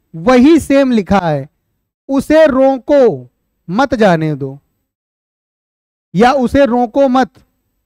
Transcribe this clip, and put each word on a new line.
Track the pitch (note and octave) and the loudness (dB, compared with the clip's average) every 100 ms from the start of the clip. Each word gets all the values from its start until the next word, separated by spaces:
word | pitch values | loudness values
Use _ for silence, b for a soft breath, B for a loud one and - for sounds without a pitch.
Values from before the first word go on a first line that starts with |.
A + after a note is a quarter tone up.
| _ E3 | _ -8
वही | F3 B3+ B3+ E4 | 0 4 4 4
सेम | - C#4 C#4 | 2 0 0
लिखा | A#3 F#3 G3 | -2 -2 -2
है, | F3 D3 C#3 _ _ _ _ _ - | -2 -4 -8 _ _ _ _ _ -8
उसे | C4+ - D#4 D#4 | -6 0 2 2
रोको | B3+ C4+ C4+ - D4 B3 C#3 B2 _ _ _ - | 2 0 -2 -2 2 2 0 -8 _ _ _ -10
मत, | F#3 C4+ | -4 -4
जाने | B3 G#3 E3 D#3 | 0 0 0 -2
दो | D3 C3+ C#3 _ _ _ _ _ _ _ _ _ _ _ _ _ _ _ | -6 -10 -14 _ _ _ _ _ _ _ _ _ _ _ _ _ _ _
या | E3+ A#3+ | -2 0
उसे | C#4 A#3+ C4+ C#4 | 0 -2 0 0
रोको | A#3+ B3 C#4 C#4 | 0 -2 0 0
मत, | B3+ B3+ _ _ _ _ _ | 0 -4 _ _ _ _ _